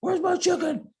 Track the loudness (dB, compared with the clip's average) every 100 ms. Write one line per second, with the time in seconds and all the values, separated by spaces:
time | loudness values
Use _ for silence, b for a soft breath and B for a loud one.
0 | 0 0 0 2 2 0 0 -4 -8 _